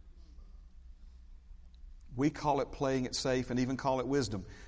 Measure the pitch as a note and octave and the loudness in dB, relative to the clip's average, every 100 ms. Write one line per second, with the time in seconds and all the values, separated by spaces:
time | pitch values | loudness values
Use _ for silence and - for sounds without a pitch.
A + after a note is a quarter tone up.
0 | - - - - - - - - - - | -16 -18 -18 -16 -16 -16 -18 -18 -18 -16
1 | - - - - - - - - - - | -18 -18 -18 -18 -16 -16 -16 -16 -16 -16
2 | - A#2 C#3+ C#3+ D3 C#3 C3 - C3+ C3+ | -8 4 4 4 2 4 2 0 2 2
3 | B2+ - C#3 B2+ B2 B2 B2+ C3 C#3 C3 | 2 0 2 4 4 2 2 2 2 2
4 | B2 C#3+ A#2 G#2 F2+ - | 4 4 2 0 -6 -12